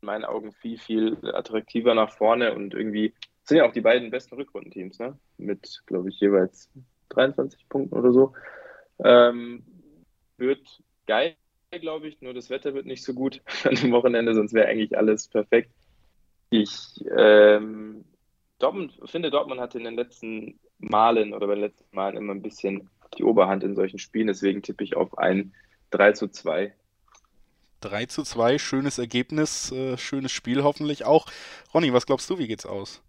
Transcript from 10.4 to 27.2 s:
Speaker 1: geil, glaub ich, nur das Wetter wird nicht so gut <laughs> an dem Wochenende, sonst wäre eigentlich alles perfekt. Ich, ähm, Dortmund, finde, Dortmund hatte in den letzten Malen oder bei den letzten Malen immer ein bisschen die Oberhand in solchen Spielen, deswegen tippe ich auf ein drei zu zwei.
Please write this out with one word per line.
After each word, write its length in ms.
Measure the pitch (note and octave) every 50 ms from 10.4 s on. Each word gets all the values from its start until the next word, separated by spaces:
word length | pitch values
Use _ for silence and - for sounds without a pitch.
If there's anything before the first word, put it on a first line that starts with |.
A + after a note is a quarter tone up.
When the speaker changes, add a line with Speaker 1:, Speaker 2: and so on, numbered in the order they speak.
| B2 C3 C#3 - _ _ - _ _ _ _ _ _
Speaker 1:
geil, 280 | - G#2+ A2+ C#3 E3+ E3 _ _ _ _ _ _ _
glaub 360 | - F3 E3 D#3+ D#3 D#3 D3+
ich, 160 | D#3 D3 _
nur 120 | - B2+ B2+
das 160 | B2+ A#2+ _
Wetter 240 | B2 C3 - C#3+ C3+
wird 120 | C#3 -
nicht 180 | - C3 B2+ -
so 100 | - B2+
gut 280 | B2 C3 C3+ - - _ - -
<laughs> 100 | - -
an 100 | C#3 -
dem 160 | - C#3+ B2+
Wochenende, 420 | A#2+ A#2+ A#2+ B2+ A#2+ A#2 A#2 A#2 A2+
sonst 200 | A2 G#2 G#2+ A2+
wäre 160 | A2+ G#2 G#2+
eigentlich 280 | A2+ A2+ G#2+ G#2+ -
alles 300 | - A2 A2 G#2+ G#2+ -
perfekt. 440 | _ _ A2+ G#2+ _ - A#2 A#2 _ _ _ _ _ _ _ _ _ _ _ _ _ _ _ _ _
Ich, 520 | - A2+ G#2 G#2 - - - - _ - - - -
ähm, 880 | - A2 G#2+ G#2+ G#2+ G#2 G#2 G#2+ G#2+ G#2+ A2 G#2+ A2 G#2+ G#2+ G#2+ A2 - _ _ _ _ _ _ _ _ _ _ _
Dortmund, 380 | - C#3 F3 G3 F3 C3+ _ _ -
finde, 220 | - - E3 - D3+
Dortmund 300 | C3+ D3 D3 C#3 C3 B2+
hatte 180 | B2 A#2+ _
in 60 | A#2+ A#2
den 120 | A2+ A#2
letzten 640 | A#2 B2 B2 _ _ - A2+ A2 A2 A2 - - _ _ _ _
Malen 560 | _ - G#2+ G#2+ G#2+ A2 A#2 A#2 A2+ G#2+ G#2 G2+
oder 140 | G#2 G#2
bei 80 | G2+ G2+
den 100 | G#2 G#2
letzten 280 | G#2 _ _ _ _ _
Malen 220 | F#2+ F#2+ G2 -
immer 180 | A2 G#2+ G2+ G2
ein 80 | G2
bisschen 480 | G#2 G#2+ - - - G2 G2 G2 - _ _ _ _ _ -
die 60 | - -
Oberhand 400 | - A2+ G2+ F#2 F#2+ G2 G2 G2
in 120 | G2 G2
solchen 240 | G2 F#2+ F#2+ - G2
Spielen, 260 | - _ _ A2+ A2
deswegen 380 | G#2+ G2 - G2 G2 F#2+ G2+ -
tippe 200 | - G2+ - G#2
ich 120 | F2+ -
auf 240 | - F#2 F#2 - -
ein 340 | - F#2 F#2+ F#2+ G2 F#2+ _ _ _ _ _ _ _ _
drei 220 | - F#2+ G2+ G#2 G#2
zu 160 | - A2 G2
zwei. 440 | _ - - E2+ D#2 E2+ G2 G2+ _ _ _ _ _ _ _ _ _ _